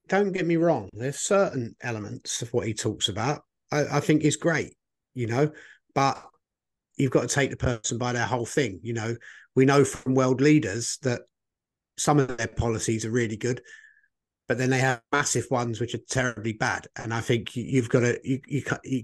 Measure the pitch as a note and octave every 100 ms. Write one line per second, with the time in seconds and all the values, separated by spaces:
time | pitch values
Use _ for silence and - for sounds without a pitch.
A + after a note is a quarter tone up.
0 | - F#3+ G3+ F#3 E3 E3 E3+ C#3 G2 G#2
1 | B2+ C#3+ - G3+ F#3+ C3+ A#2 - B2 A2
2 | G#2 A#2+ - - A#2 A#2+ G#2 G#2 A2+ G2+
3 | - G2 A#2+ D3+ _ _ - D3 C#3+ D3
4 | - D3+ D3+ C#3+ E3 D3 F#2 - _ _
5 | _ C3 A2 B2 D3+ - - - _ -
6 | C3+ - - _ _ _ _ _ _ -
7 | C#3 D3 B2 - C3+ C3 C3 A#2 - A#2
8 | B2 B2 A2+ B2+ A2+ - B2 F#2 A2+ A#2
9 | A2 A#2 - - - - C3+ C#3+ C3+ -
10 | - C3 C3 B2+ D3 D3+ G#2+ G#2+ A#2+ -
11 | C3 A#2+ - _ _ _ _ _ _ -
12 | - D3 C3 B2+ A2+ - A#2 A2 - A2+
13 | A2+ B2 A2+ G#2+ A#2+ B2+ - - - _
14 | _ _ _ _ - A#2+ B2+ C3 C3 B2
15 | - C#3+ C#3 B2 - B2+ A#2+ A2 A#2+ A#2+
16 | - C3 B2+ A2+ A2 G#2 B2+ F2 - -
17 | A2 A#2 - A#2+ F2+ B2+ A2+ C3 A2+ C3
18 | A#2+ - - C3 - C#3+ - - - C3